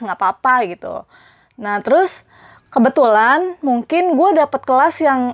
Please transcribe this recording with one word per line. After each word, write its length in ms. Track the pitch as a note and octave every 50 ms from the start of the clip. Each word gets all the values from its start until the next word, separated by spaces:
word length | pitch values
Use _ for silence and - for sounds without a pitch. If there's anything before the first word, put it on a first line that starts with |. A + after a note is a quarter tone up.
| A#3+
nggak 160 | G#3 F3+ -
apa-apa 480 | G3+ F#3 G3 - - C4 B3+ B3+ A#3+ F#3
gitu. 400 | F3 - - - F3+ - - - _ _ _ _ _ _ _ _ _
Nah, 240 | - A3 G#3 G#3 G3+
terus 480 | F#3+ - B3 D#4+ F#4+ F4+ - - _ _ _ _ - - - _ _ _
kebetulan 880 | - C#4 A3+ B3+ C4 - C#4 A#3 G#3+ G#3 A3 A#3 C4 D#4 F4+ F#4 F4 - -
mungkin 560 | C#4 B3 A#3+ A#3 - D4+ E4+ F#4 F#4 E4 C4
gue 100 | D#4+ F#4+ F#4+
dapet 260 | D#4+ D4+ C#4+ - C4+
kelas 380 | - - C4 B3+ C#4 D4+ D#4 -
yang 320 | D#4+ D4 C4+ C4 B3 B3